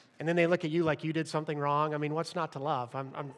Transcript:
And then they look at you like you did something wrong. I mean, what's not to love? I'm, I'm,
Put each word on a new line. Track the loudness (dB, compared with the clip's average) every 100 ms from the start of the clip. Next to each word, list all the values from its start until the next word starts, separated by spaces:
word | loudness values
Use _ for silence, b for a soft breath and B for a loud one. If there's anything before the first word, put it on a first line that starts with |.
| B -6
And | 0
then |
they | 4 4
look | 4
at | 2
you | 2
like | 2 2
you | 0
did | -2 -2
something | -2 -2 -2
wrong. | 2 2 2
I | 0
mean, | -2
what's | -2 -2
not | -4 -4
to | -4
love? | -2 -2 -2 -6
I'm, | -8
I'm, | -8 -10